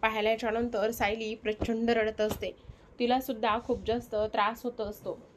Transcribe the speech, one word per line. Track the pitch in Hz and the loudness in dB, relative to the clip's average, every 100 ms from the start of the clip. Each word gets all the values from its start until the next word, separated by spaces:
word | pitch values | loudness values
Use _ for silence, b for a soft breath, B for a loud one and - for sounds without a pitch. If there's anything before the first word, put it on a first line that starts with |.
पाहिल्याच्या | 220 220 214 226 240 | 2 2 2 2 0
नंतर | 220 240 220 214 | 0 0 0 0
सायली | 233 208 220 220 | 2 0 0 -4
प्रचंड | 220 214 214 - 226 233 | -4 -4 -2 -2 0 4
रडत | 226 214 214 | 4 2 2
असते. | 214 208 185 - B B B - | 0 0 -8 -10 B B B -2
तिला | 240 254 | 2 2
सुद्धा | 262 226 226 214 240 | 0 -2 0 0 0
खूप | 233 190 | -4 0
जास्त | 233 240 214 214 | -2 -2 -2 0
त्रास | 220 208 233 | 2 0 0
होत | 247 - | -8 -6
असतो | 208 202 - 165 - | -8 -6 -8 -10 -12